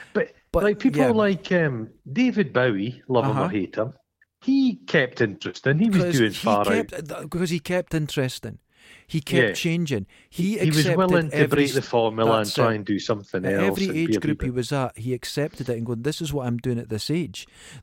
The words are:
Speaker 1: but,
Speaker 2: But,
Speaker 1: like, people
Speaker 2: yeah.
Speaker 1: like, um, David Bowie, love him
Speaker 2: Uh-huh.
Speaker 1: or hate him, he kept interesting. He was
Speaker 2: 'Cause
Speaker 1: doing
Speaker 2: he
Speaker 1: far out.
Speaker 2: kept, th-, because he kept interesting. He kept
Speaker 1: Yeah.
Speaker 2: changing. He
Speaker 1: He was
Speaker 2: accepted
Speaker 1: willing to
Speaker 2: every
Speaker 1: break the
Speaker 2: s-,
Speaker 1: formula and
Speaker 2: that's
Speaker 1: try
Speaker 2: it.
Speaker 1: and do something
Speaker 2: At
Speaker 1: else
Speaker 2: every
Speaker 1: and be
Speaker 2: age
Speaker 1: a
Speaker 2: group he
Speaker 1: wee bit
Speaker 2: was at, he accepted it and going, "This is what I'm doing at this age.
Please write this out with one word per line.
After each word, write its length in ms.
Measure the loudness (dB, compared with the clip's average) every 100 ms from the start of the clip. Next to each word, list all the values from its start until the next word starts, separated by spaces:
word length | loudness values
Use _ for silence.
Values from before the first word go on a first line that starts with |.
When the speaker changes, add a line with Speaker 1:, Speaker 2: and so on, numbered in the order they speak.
| -6
Speaker 1:
but, 180 | -4 -4 _ _
Speaker 2:
But, 100 | 0
Speaker 1:
like, 160 | 2 2
people 220 | 2 4
Speaker 2:
yeah. 80 | 4
Speaker 1:
like, 420 | 4 2 0 0
um, 380 | 2 2 -2 -8 _ -6
David 440 | 0 2 2 0
Bowie, 500 | 2 2 2 -2 -6 -2
love 160 | 0 2
him 60 |
Speaker 2:
Uh-huh. 120 | 0 0
Speaker 1:
or 40 |
hate 260 | -2 -2 -4
him, 160 | -6 -8 _ _ _ _
he 340 | 0 4 2 0 0
kept 320 | 0 0 0
interesting. 600 | -2 -2 -10 -4 0 2
He 100 | 4
was 140 | 4
Speaker 2:
'Cause 140 | 4 2
Speaker 1:
doing 140 | 2
Speaker 2:
he 60 | 0
Speaker 1:
far 220 | 0 2
out. 260 | 2 0 -2
Speaker 2:
kept, 220 | -8 -10
th-, 120 | -12
because 260 | -8 -4 -2
he 100 | -2
kept 340 | -2 -4 -2
interesting. 680 | -4 -2 -2 -4 -6 -12 -14 _ _ -20 -20 -6
He 140 | -6
kept 260 | 0 2 2
Speaker 1:
Yeah. 40 |
Speaker 2:
changing. 540 | 0 -2 -2 0 -2 -4 _ _
He 280 | -4 -2 0
Speaker 1:
He 100 | 2
was 100 | 2
Speaker 2:
accepted 180 | 2 2
Speaker 1:
willing 320 | 4 2 2
to 60 | 2
Speaker 2:
every 200 | 2 2
Speaker 1:
break 80 | 2
the 60 | 0
Speaker 2:
s-, 80 | 0
Speaker 1:
formula 500 | 0 0 2 2 2
and 60 | 0
Speaker 2:
that's 100 | 2
Speaker 1:
try 180 | 2
Speaker 2:
it. 20 | 0
Speaker 1:
and 80 | -2
do 140 | -2
something 460 | -2 -4 -6 -4 -2
Speaker 2:
At 80 |
Speaker 1:
else 100 | 0 0 0
Speaker 2:
every 60 | -2
Speaker 1:
and 80 |
be 60 | 0
Speaker 2:
age 140 | 0 0
Speaker 1:
a 20 |
Speaker 2:
group 220 | 0 -2
he 60 | -2
Speaker 1:
wee 40 |
bit 40 | -4
Speaker 2:
was 140 | -2
at, 240 | -2 -4 -6
he 160 | -6
accepted 560 | -6 -4 -4 -4 -4 -6
it 80 | -4
and 80 | -4
going, 160 | -4
"This 200 | -4 -4
is 120 | -4
what 140 | -4 -2
I'm 100 | -2
doing 200 | -2 -4
at 100 | -4
this 200 | -6 -2
age. 380 | -4 -4 -10 -18 -20 -20 -20